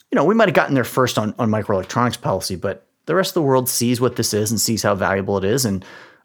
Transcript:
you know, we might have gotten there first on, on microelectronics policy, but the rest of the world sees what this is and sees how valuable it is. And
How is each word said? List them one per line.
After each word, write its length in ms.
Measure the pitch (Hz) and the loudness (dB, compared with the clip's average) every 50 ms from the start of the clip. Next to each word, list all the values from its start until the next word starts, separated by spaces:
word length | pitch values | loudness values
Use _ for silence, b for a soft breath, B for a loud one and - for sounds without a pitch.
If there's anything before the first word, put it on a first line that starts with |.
| _ _ | _ _
you 60 | 285 | 0
know, 80 | 202 139 | 2 2
we 100 | 170 220 | 4 4
might 140 | 226 220 185 | 4 4 4
have 60 | 135 | 4
gotten 200 | 170 156 - 143 | 0 0 2 2
there 100 | 131 113 | 0 0
first 340 | - - 143 127 120 - - | 0 0 0 0 2 0 -2
on, 160 | 107 107 - - | -2 -2 -2 -2
on 120 | 123 110 | -2 0
microelectronics 720 | 104 110 101 - 104 95 95 - - 127 123 123 113 - | 0 -2 0 0 -2 -2 -2 -2 -2 0 0 0 -2 -4
policy, 360 | - 151 98 92 - - 95 | -4 -2 -2 -2 -4 -6 -8
but 300 | 82 - 98 95 - _ _ _ _ _ | -4 -4 -6 -6 -8 _ _ _ _ _
the 80 | - 160 | -2 0
rest 160 | 190 185 185 | 0 0 0
of 40 | - | 0
the 80 | 180 | 0
world 260 | 151 135 131 131 127 123 | 2 4 2 2 2 0
sees 300 | - - 120 120 123 117 | -2 0 0 0 2 2
what 160 | 127 120 120 | 0 0 0
this 180 | - 110 - - | -2 -2 -2 0
is 160 | 104 107 107 | 0 0 0
and 100 | 113 101 | 0 -2
sees 220 | - - 113 101 | 0 -2 -2 0
how 120 | - 107 101 | 2 0 2
valuable 440 | 95 98 87 98 98 95 98 101 98 | 2 0 0 0 0 0 0 -2 0
it 60 | 95 | 0
is. 200 | 98 117 139 123 | 0 0 0 0
And 200 | 107 98 92 B B B B B B B B | 0 -2 -4 B B B B B B B B